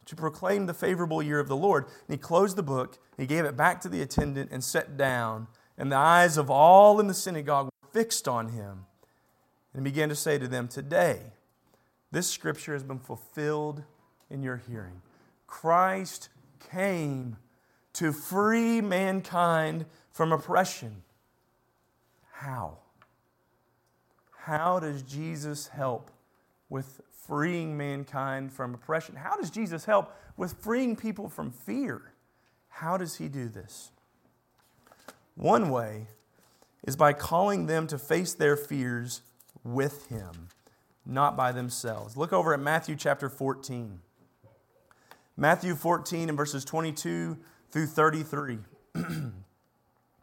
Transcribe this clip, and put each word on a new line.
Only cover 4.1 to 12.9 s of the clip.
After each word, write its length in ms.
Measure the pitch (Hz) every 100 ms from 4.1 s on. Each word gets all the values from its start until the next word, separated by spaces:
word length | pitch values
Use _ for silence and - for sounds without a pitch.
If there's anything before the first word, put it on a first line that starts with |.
| - 147 139 -
and 140 | 131
sat 320 | 123 165 - 139
down. 500 | 135 123 113 110 113 _ _ -
And 140 | 135
the 60 | 135
eyes 400 | 156 175 175 151
of 160 | 139
all 480 | 135 160 190 208 208
in 80 | 202
the 60 |
synagogue 500 | 185 190 160 147 143
were 240 | 135 - _
fixed 380 | 220 226 - 139
on 220 | 120 113
Him. 360 | 117 101 98 95 _ _ _ _ _ _ _ _
And 120 | 135
He 60 | 135
began 180 | 139 151
to 60 |
say 240 | 147 160 143
to 80 | 127
them, 220 | 127 120
"Today, 640 | 139 143 175 175 101 113 - _ _ _ _ _ _ _
this 180 | 151 180
scripture 440 | - 156 151 -
has 100 | 143
been 160 | 135